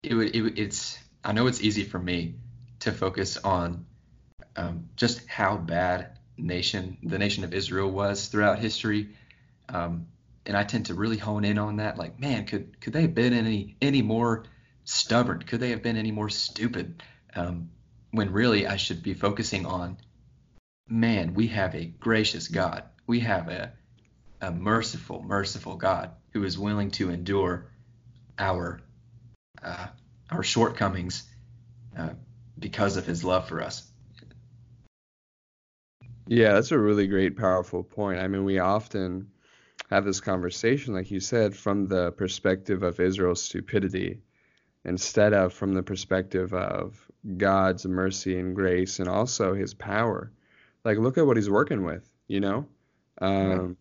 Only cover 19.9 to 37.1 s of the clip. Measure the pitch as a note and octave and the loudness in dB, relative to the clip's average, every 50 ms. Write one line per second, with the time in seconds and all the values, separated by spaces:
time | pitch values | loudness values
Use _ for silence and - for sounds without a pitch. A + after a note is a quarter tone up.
19.9 | F#2 - - - _ _ _ - - _ _ _ _ - _ _ _ _ _ - | -10 -12 -16 -20 _ _ _ -20 -20 _ _ _ _ -20 _ _ _ _ _ -2
20.9 | A2+ A2+ A2+ A#2 A2 G2+ E2+ E2+ F2 G2 A2+ A2 G2+ G#2+ F#2+ F2+ D#2+ D#2 E2+ E2 | 0 2 4 4 4 2 0 0 2 2 0 2 2 0 0 0 -2 -6 -8 -8
21.9 | - - - A2+ A2+ A2 G#2+ - - F2+ - - - G2 F#2 E2 - G2 - - | -12 -4 0 2 4 4 4 2 0 -4 -6 -4 -2 0 0 0 -2 -6 -12 -16
22.9 | - _ _ - A#2 A#2+ A2+ A#2 G2 F2+ E2+ E2+ F2+ F#2 - - - - _ _ | -20 _ _ 0 0 0 2 2 0 0 -2 -6 -8 -8 -8 -10 -12 -20 _ _
23.9 | - _ _ _ _ _ _ - - - - F#2 E2+ E2+ F2+ G#2 A2 A2+ A2+ - | -20 _ _ _ _ _ _ -20 -14 -8 -6 -6 -6 -2 2 2 2 2 2 -2
24.9 | - - - - F#2+ F#2+ - G2 G2+ G2 G2 - - - - F#2+ F#2+ F2 F#2 F#2+ | -8 -10 -10 -10 -10 -10 -4 -2 0 0 0 -2 -6 -10 -10 -12 -8 -2 0 0
25.9 | F#2 F2+ - - - - _ _ _ G#2 G2+ F#2+ F2 F2 G2+ G#2 G#2+ G#2 G2+ F#2+ | 0 0 -2 -10 -12 -20 _ _ _ -2 -2 -2 -2 -2 -2 0 0 0 0 -2
26.9 | F#2 - G2 F2+ F2 F2+ F2+ F#2+ G2 G2 F#2+ F2+ F2 E2 - - - - - _ | -2 -2 -2 -2 -2 -4 -2 0 0 2 2 2 0 -4 -8 -16 -20 -20 -20 _
27.9 | - _ _ - - - - - - - G2 F#2+ F#2 F2+ F2 E2+ - - - - | -20 _ _ -20 -20 -20 -20 -18 -8 -4 -2 0 0 -2 -4 -6 -8 -12 -16 -20
28.9 | - - _ - - - - - - _ _ _ _ - - - E2+ F#2 F#2 G#2+ | -20 -20 _ -20 -20 -20 -20 -20 -20 _ _ _ _ -14 -12 -10 -10 -10 -12 -14
29.9 | - - _ _ - - - - - - - - - A#2 A2+ A2+ - - G#2+ F#2+ | -16 -20 _ _ -20 -20 -12 -6 -6 -4 -2 0 4 4 4 4 4 0 0 0
30.9 | F#2 F#2 F2 F#2 - - - - - - - - - - - - - - - - | 0 -2 -4 -6 -6 -8 -12 -14 -20 -20 -20 -20 -20 -20 -20 -20 -20 -20 -20 -14
31.9 | - E2+ E2 D#2 - - - - - - - - - - - G2 - - G#2 G2 | -10 -8 -8 -8 -10 -12 -18 -20 -20 -20 -20 -20 -16 -12 -12 -10 -2 0 0 2
32.9 | F2+ F#2 - - E2+ E2 E2+ F#2 F2+ F#2 - - E2 D#2+ - - - - - - | 2 0 -2 -2 -4 -2 0 2 2 2 0 -2 -6 -6 -6 -8 -10 -12 -16 -18
33.9 | - - - - - - - - - - - - - - - - - - - _ | -20 -20 -20 -20 -20 -20 -20 -20 -20 -20 -20 -20 -20 -20 -20 -20 -20 -20 -20 _
34.9 | _ _ _ _ _ _ _ _ _ _ _ _ _ _ _ _ _ _ _ _ | _ _ _ _ _ _ _ _ _ _ _ _ _ _ _ _ _ _ _ _
35.9 | _ _ - - A#2 - - - A#2 A#2 A2+ G#2+ G2+ G#2 A2+ - E3+ C3+ G#2+ G#2 | _ _ -20 -20 -20 -18 -4 2 4 6 8 8 8 6 6 4 4 4 6 6
36.9 | G#2 G#2 G2 F#2+ | 4 4 4 4